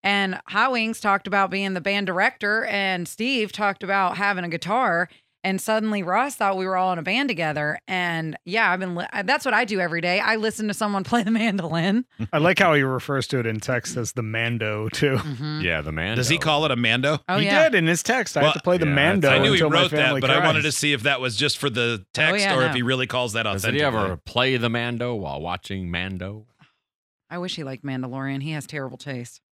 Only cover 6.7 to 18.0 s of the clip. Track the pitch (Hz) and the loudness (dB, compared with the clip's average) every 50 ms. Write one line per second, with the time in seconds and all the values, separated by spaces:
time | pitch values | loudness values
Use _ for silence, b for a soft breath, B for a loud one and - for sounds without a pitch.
6.7 | 190 185 185 185 180 170 175 185 202 254 285 269 208 156 165 156 147 151 147 151 | 0 0 0 0 0 -2 -2 -2 0 0 0 -2 -2 -2 -2 -2 0 0 -2 -2
7.7 | 156 - _ - 190 180 180 175 170 165 160 160 151 - _ 175 185 226 226 190 | -4 -4 _ -4 -4 -2 -2 -2 -2 -2 -4 -6 -8 -10 _ -4 0 2 2 2
8.7 | 180 185 190 185 175 170 180 - - 208 196 190 277 302 - 269 226 214 247 196 | 2 0 -2 -4 -4 -6 -6 -6 -6 -4 0 0 0 0 0 0 2 2 0 0
9.7 | 214 190 180 170 165 165 165 175 180 202 - - 226 220 214 220 214 - 220 208 | 0 -2 0 0 -2 -2 0 0 0 2 2 0 0 0 0 -2 -2 -2 -4 -4
10.7 | 196 - 220 208 202 196 190 - 233 240 196 208 226 220 226 226 196 196 165 156 | -2 -2 -2 0 0 -2 0 0 0 0 2 2 0 2 2 2 0 0 -2 -2
11.7 | 160 165 165 196 202 240 254 B B B 113 - - 151 151 175 190 - 196 175 | 0 0 2 2 2 0 -2 B B B -6 0 2 4 4 4 6 6 6 6
12.7 | 156 147 135 131 131 127 - - 143 135 120 - 143 127 117 113 110 110 - - | 6 4 4 2 0 -2 -2 -2 -2 -2 -2 0 -2 0 0 0 -2 -2 -2 -2
13.7 | 127 120 - - - 123 113 - - 127 113 107 110 113 117 117 120 113 110 107 | -2 -2 -2 -4 -6 -6 -6 -4 -4 -6 -6 -4 -2 -2 -2 -2 -2 -2 -2 -2
14.7 | 107 107 107 110 - - 151 143 131 110 - 151 135 117 147 151 151 151 156 87 | -2 -4 -4 -4 0 2 2 2 2 0 -2 -4 -8 -6 -6 -6 -4 -2 0 0
15.7 | 82 78 73 78 78 78 82 98 113 127 123 117 160 160 - 156 151 147 160 147 | 0 0 -2 -4 -4 -2 -2 -2 -2 -2 2 2 0 2 2 2 2 2 2 2
16.7 | 127 120 120 110 117 123 131 143 156 - _ - 185 208 208 196 202 285 320 311 | 0 2 2 2 2 2 2 0 0 -2 _ -2 0 0 2 4 4 4 4 4
17.7 | 240 190 160 160 175 160 | 4 2 2 2 0 0